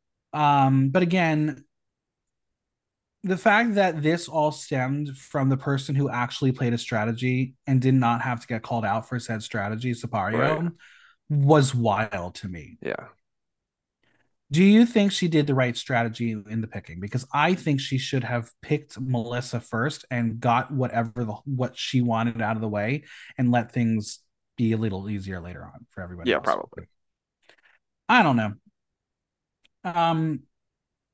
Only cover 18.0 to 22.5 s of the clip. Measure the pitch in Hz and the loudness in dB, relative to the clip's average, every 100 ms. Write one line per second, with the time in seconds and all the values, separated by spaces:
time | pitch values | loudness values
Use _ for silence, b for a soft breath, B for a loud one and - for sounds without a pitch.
18 | - 135 117 120 113 _ - 151 - - | -2 -4 -2 -4 -6 _ -4 -4 -4 -10
19 | 131 123 117 120 123 117 - 113 123 - | -4 -4 -4 -6 -6 -8 -6 -4 -4 -6
20 | - 123 117 113 123 117 127 139 123 117 | -8 -4 -2 -2 0 0 0 -2 -2 -2
21 | 113 123 113 107 143 127 123 - - 131 | -4 -4 -6 -8 -6 -4 -4 -6 -2 0
22 | 120 113 117 117 107 | 2 0 -2 -2 -4